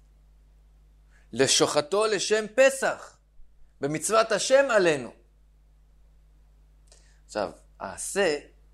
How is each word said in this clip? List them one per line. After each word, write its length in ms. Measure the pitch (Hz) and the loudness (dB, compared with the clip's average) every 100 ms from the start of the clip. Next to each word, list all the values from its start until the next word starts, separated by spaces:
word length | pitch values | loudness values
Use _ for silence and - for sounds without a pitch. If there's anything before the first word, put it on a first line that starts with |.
| _ _ _ _ _ _ _ _ _ _ _ _ _ | _ _ _ _ _ _ _ _ _ _ _ _ _
"לשוחתו 760 | 113 131 - 151 151 147 202 220 | 0 2 4 2 0 0 0 0
לשם 400 | 190 - 214 208 247 | -2 -2 -2 -2 2
פסח, 600 | 269 269 185 - - _ _ - - _ - - | 2 4 -4 -4 -12 _ _ -20 -20 _ -20 -8
במצוות 500 | 139 156 156 220 233 | -6 -4 0 0 2
השם 340 | 202 - 269 277 | -2 2 2 4
עלינו." 420 | 220 175 143 110 - _ _ _ _ _ _ _ _ _ _ _ _ _ _ _ _ _ - _ _ _ | 2 2 0 -4 -16 _ _ _ _ _ _ _ _ _ _ _ _ _ _ _ _ _ -20 _ _ _
עכשיו, 260 | 107 90 - _ - | -6 -6 -8 _ -16
העשה 600 | 98 87 - 190 185 143 - _ _ | -14 -12 -8 -2 -2 -2 -8 _ _